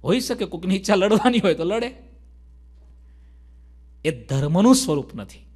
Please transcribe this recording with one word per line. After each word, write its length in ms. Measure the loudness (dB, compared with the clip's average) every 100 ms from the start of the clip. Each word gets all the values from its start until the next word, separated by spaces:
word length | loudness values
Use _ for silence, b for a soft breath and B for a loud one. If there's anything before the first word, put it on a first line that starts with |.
હોઈ 160 | -2 -2
શકે 240 | -2 -6
કોકની 320 | -8 -6 -4 -4
ઈચ્છા 180 | 0
લડવાની 440 | 2 4 2 2 2
હોય 160 | 0
તો 100 | 0
લડે. 300 | -2 -4 -6 -10 -20 -20 -20 -20 -20 -20 -20 -20 -20 -20 -20 -20 -20 -20 -20 -20 -20 -20 -20 -8
એ 200 | -6 -6
ધર્મનું 500 | -6 -4 0 2 4
સ્વરૂપ 400 | 4 2 -4 -4
નથી. 320 | -14 -16 -18 -20